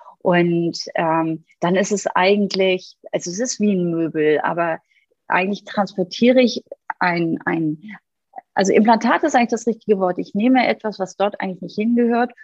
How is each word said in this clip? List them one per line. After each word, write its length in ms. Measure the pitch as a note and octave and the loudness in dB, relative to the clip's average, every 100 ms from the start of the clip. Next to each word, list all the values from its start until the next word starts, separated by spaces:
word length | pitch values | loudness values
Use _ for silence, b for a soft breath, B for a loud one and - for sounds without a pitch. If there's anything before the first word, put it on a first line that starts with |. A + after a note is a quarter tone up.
| B - | B -4
Und, 640 | - F3 F3 E3+ E3 - - | 0 2 2 0 -2 -4 -6
ähm, 500 | - E3 D#3+ E3 D#3+ _ _ | -2 0 0 -2 -6 _ _
dann 160 | F3 F#3+ | 0 0
ist 160 | G3+ | 0
es 140 | G3+ - | -2 -2
eigentlich, 920 | F3+ F#3 G#3 G3 F#3+ F#3+ F#3 - - - | 0 2 2 0 0 0 0 -6 -20 -8
also 200 | E3+ F3 | -8 -6
es 80 | F#3 | -6
ist 200 | B3 - | -6 -2
wie 140 | G#3 | 0
ein 160 | F#3 F3 | 0 0
Möbel, 520 | E3 D#3+ D#3+ D3+ D3 | -2 -2 0 2 2
aber 380 | - E3+ E3+ D#3+ _ _ _ _ - | 0 -2 -4 -4 _ _ _ _ -4
eigentlich 360 | F3+ F#3+ G3 | -2 0 -4
transportiere 760 | - G#3 F#3 - F3+ - A#3+ B3+ | -6 -4 -4 -4 -6 2 4 6
ich 240 | A#3+ - - - - - | 4 0 -10 -14 -12 -4
ein, 400 | F3+ E3+ E3 D#3+ - | -2 0 -2 -2 -4
ein, 360 | E3 D#3 D#3 G#3 G3+ _ _ _ - - | -2 -2 -4 -10 -18 _ _ _ -20 -6
also 200 | - F#3+ | -2 2
Implantat 500 | G#3+ A3 A3+ A#3 E4+ | 4 4 4 2 2
ist 100 | D#4 | 2
eigentlich 160 | B3+ A#3 | 2 0
das 160 | A3 A#3 | -2 -4
richtige 320 | A3 - G3 | -2 0 0
Wort. 220 | F3+ F#3 | 0 -2
Ich 160 | F3 G3+ | -6 -2
nehme 320 | B3 C4 A3+ | 2 2 2
etwas, 320 | A3 A3 G3 | -2 -6 -6
was 160 | F#3 - | -8 -2
dort 240 | G3+ - | -4 -2
eigentlich 220 | G3 F3 | -8 -8
nicht 140 | F3 G#3 | -10 -4
hingehört 580 | A3+ A#3+ A#3 A#3 B3 B | 0 2 2 2 -2 B